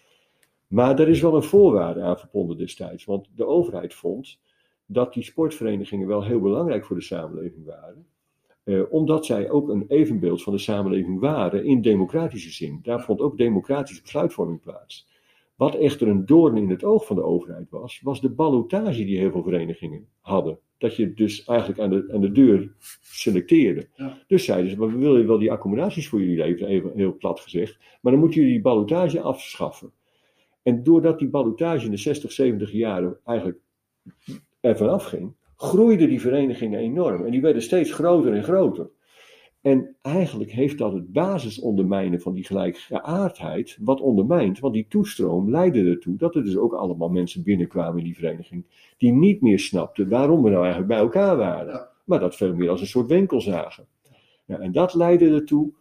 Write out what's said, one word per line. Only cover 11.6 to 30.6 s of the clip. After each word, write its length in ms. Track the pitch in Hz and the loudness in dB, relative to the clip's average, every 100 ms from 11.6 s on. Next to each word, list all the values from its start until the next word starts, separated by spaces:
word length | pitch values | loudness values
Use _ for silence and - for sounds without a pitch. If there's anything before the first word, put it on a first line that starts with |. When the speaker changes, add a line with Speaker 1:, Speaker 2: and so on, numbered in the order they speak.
| - | 2
Speaker 1:
in 160 | 131 | 2
democratische 720 | 117 101 90 160 165 110 82 | 4 2 0 -2 -4 -6 -14
zin. 280 | - 78 73 | -12 -10 -10
Daar 180 | 117 120 | -6 -6
vond 160 | - 101 | -4 -2
ook 180 | 143 143 | -2 0
democratische 640 | 120 98 - 139 135 - | 0 0 -2 -4 -6 -12
besluitvorming 580 | - 147 - - 85 82 | -10 -4 -4 -4 -6 -8
plaats. 500 | 82 - - - _ _ _ _ _ - | -14 -20 -20 -20 _ _ _ _ _ -4
Wat 200 | 143 - | -2 2
echter 320 | 147 - 110 | 0 2 0
een 180 | 98 98 | 2 4
doorn 320 | 165 156 110 | 6 6 4
in 120 | 98 | 0
het 140 | 90 | -2
oog 220 | 202 214 - | 2 0 0
van 100 | 92 | -2
de 80 | |
overheid 460 | 78 87 87 85 87 | -2 -2 -4 -14 -14
was, 320 | 80 123 - | -14 -16 -10
was 180 | 135 135 | -8 -4
de 80 | 131 | -4
ballotage 720 | 117 156 127 113 196 220 117 98 | 0 2 2 0 -2 -2 -4 -2
die 120 | 92 | 0
heel 140 | 95 | 0
veel 120 | 87 | -2
verenigingen 640 | 85 87 82 82 80 76 - _ | -2 -2 -4 -8 -12 -14 -18 _
hadden. 380 | - 95 82 - _ _ | -4 -2 -2 -6 _ _
Dat 180 | 117 117 | -4 -2
je 180 | 101 | -4
dus 300 | - 107 - - | 0 -2 -2 -2
eigenlijk 340 | 117 101 104 | -2 -2 -4
aan 100 | 101 | -2
de, 200 | 98 - | -2 -2
aan 80 | 104 | -2
de 100 | 98 | 0
deur 420 | 104 131 95 101 - - - | 6 6 6 0 -14 -20 -20
selecteerde. 840 | _ - - - - 175 107 73 - - | _ -6 -2 0 4 4 4 0 -8 -14
Speaker 2:
Ja. 220 | - - - | -14 -14 0
Speaker 1:
Dus 180 | 190 - | 0 2
zeiden 260 | 92 92 | 0 0
ze, 60 | 98 | -2
"Maar 100 | 110 | -2
we 60 | 120 | 0
willen 300 | 147 127 110 | 4 4 6
wel 100 | 110 | 2
die 120 | 110 | 2
accommodaties 560 | 113 98 107 190 165 147 | -2 -2 -2 -2 -4 -4
voor 120 | 107 | -2
jullie 180 | 90 85 | 0 0
leveren", 300 | 80 90 98 | 0 -2 -2
even 220 | 95 - 104 | -2 -2 -2
heel 220 | 95 - | -2 -2
plat 220 | 95 - | -6 -6
gezegd, 380 | - - 107 - _ _ | -6 -6 -6 -8 _ _
"maar 100 | 123 | 2
dan 100 | 139 | 4
moeten 180 | 160 156 | 4 4
jullie 140 | 135 120 | 4 4
die 80 | |
ballotage 580 | 127 110 104 170 175 160 | 2 2 2 0 0 0
afschaffen." 720 | - - - - 78 - - _ _ _ _ _ _ _ | -4 -6 -10 -10 -10 -10 -20 _ _ _ _ _ _ _